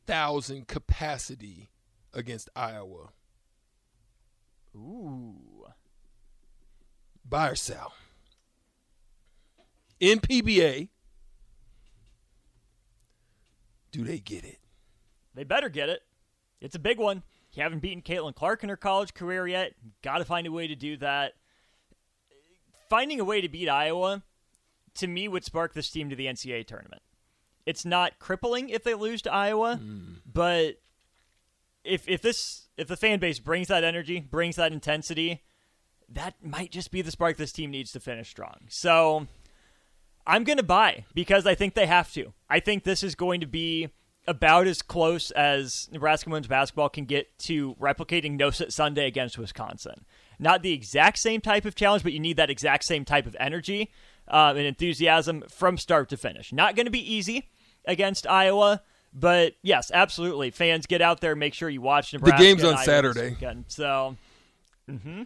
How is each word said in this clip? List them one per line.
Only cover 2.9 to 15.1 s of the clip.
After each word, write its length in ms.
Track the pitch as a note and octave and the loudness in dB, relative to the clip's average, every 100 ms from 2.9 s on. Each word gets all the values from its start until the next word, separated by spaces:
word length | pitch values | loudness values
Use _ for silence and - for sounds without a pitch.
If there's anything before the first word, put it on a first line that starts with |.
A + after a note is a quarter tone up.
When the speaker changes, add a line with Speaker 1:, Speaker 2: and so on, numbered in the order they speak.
| E2+ D2+ _ _ _ _ _ _ _ _ _ _ _ _ _ _ _ _ | -20 -20 _ _ _ _ _ _ _ _ _ _ _ _ _ _ _ _
Speaker 2:
Ooh. 920 | G#2 A#2+ A#3+ D#3+ B2+ A#2 E2+ A1+ G1+ - _ _ _ _ _ _ _ _ _ _ _ _ _ _ _ B2+ | -20 -20 -16 -14 -14 -16 -20 -20 -20 -20 _ _ _ _ _ _ _ _ _ _ _ _ _ _ _ -8
Speaker 1:
Buy 200 | C#3+ D3+ | -2 -2
or 80 | - | -4
sell? 360 | - - - - _ _ _ _ _ _ _ _ _ _ _ _ _ _ _ _ _ _ _ _ | -10 -12 -16 -20 _ _ _ _ _ _ _ _ _ _ _ _ _ _ _ _ _ _ _ _
In 180 | F3+ A3 | 2 2
P 200 | - B3+ | 2 0
B 220 | G#3+ G3 | 2 4
A. 240 | D#3+ C3 F#3 _ _ _ - _ - _ _ _ _ _ _ _ _ _ _ _ _ _ _ _ _ _ _ _ _ _ _ _ _ | 4 0 -10 _ _ _ -20 _ -20 _ _ _ _ _ _ _ _ _ _ _ _ _ _ _ _ _ _ _ _ _ _ _ _
Do 120 | D3+ | -10
they 140 | A2+ E3 | -8 -10
get 260 | G2 F#2+ | -12 -16
it? 140 | - - _ _ _ _ _ | -16 -20 _ _ _ _ _